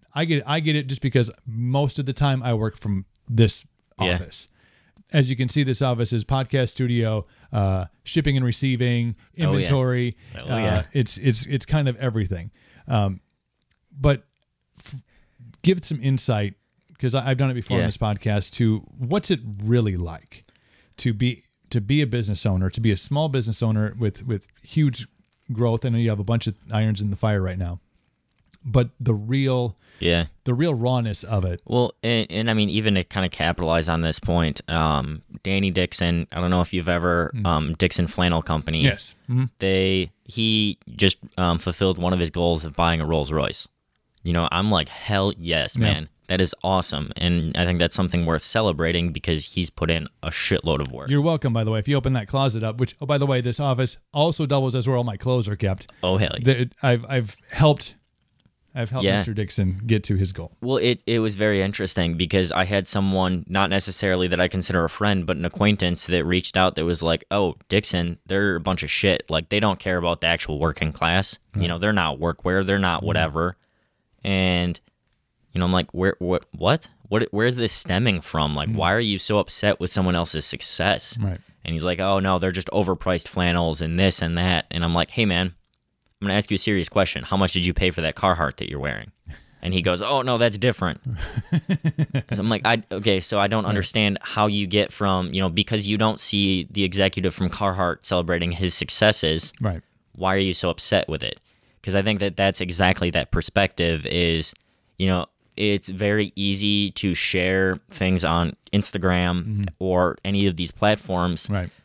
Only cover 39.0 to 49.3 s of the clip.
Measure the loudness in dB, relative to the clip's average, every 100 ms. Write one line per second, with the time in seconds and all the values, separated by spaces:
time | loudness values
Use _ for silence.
39 | -6 -12 -4 -2 -2 -2 0 2 2 0
40 | -2 -8 -12 -2 2 2 0 -2 -10 0
41 | 2 2 -6 -2 0 0 -2 0 0 2
42 | 0 0 0 2 2 2 -2 0 0 2
43 | 0 0 0 0 -2 -4 -10 _ _ _
44 | _ _ -2 0 0 0 2 2 0 -6
45 | -2 0 0 -2 -2 -2 -2 0 0 0
46 | -4 _ -2 0 0 0 0 0 0 -4
47 | -6 -2 0 2 0 0 0 2 2 2
48 | 0 0 0 0 0 0 0 0 0 0
49 | -2 -2 -2